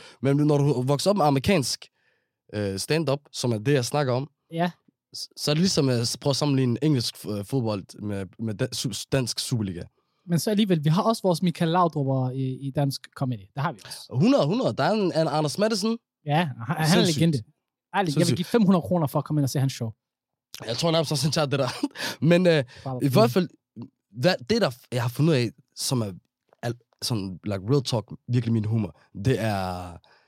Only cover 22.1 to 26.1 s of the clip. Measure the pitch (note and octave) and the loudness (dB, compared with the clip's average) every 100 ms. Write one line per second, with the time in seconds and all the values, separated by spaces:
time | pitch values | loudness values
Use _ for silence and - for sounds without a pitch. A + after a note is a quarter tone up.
22.1 | - D#3 F3 F3+ D#3 B2 - C3+ B2+ C#3 | 0 4 6 6 4 0 -8 -10 -4 2
23.1 | B2+ A3 F#3 F3+ _ _ - - _ _ | 4 4 4 -2 _ _ -18 -18 _ _
24.1 | G#2 D#3+ F#3 A#2+ A3+ E3+ - - B2+ A#2+ | 0 2 2 0 0 0 -2 -8 -4 -4
25.1 | - D#3 C#3+ A#2 - _ - - B2+ G#2+ | 0 2 4 0 -4 _ -10 -4 -2 -4